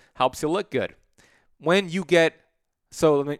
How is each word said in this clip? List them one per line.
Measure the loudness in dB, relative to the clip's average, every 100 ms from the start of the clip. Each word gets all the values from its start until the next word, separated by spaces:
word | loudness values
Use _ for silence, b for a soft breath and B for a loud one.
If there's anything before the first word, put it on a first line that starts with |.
| b -2
helps | -2 -2
you | -4
look | -4 -6
good. | -6 -6 -10 _ b b b b _
When | -2 -2 -2
you | -6 0
get, | 2 2 -2 _ _ _ _ _
so | 0 2 2
let | -2
me, | -8